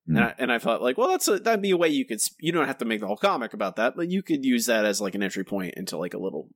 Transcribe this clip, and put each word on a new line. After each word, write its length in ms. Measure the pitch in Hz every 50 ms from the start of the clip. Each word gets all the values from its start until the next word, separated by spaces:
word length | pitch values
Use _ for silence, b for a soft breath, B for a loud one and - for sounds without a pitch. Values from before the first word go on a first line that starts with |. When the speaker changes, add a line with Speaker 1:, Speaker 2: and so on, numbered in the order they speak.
| _ 80
Speaker 1:
Mm. 60 | 80
Speaker 2:
And 80 | - 120
I, 100 | 117 - -
and 140 | 131 123 120
I 60 | 117
thought, 240 | - 113 113 85 95
like, 160 | 123 131 -
"Well, 120 | 240 311
that's 180 | 370 359 - -
a, 100 | 214 185
that'd 240 | - 226 226 208 196
be 80 | 202
a 60 | 185
way 140 | 170 170 165
you 140 | 151 139 127
could, 120 | - 117
s-, 180 | 104 - - - _
you 100 | - 160
don't 160 | 170 175 143
have 120 | 135 135 -
to 60 | 120
make 140 | 113 113 107 104
the 40 |
whole 100 | 95 107
comic 380 | - - 202 190 143 117 107 -
about 220 | 107 107 95 87
that, 180 | - 110 127 -
but 160 | - 175 175
you 140 | 180 196 190
could 200 | - 165 143 131
use 220 | 131 123 120 110
that 180 | 117 117 110 107
as, 160 | 107 101 101
like, 140 | 104 98 95
an 80 | 101 101
entry 220 | 95 - 98 95
point 300 | - 104 98 92 87 -
into, 200 | - 95 - -
like, 180 | 78 85 90 -
a 40 | -
little, 300 | - 95 - 76 - - -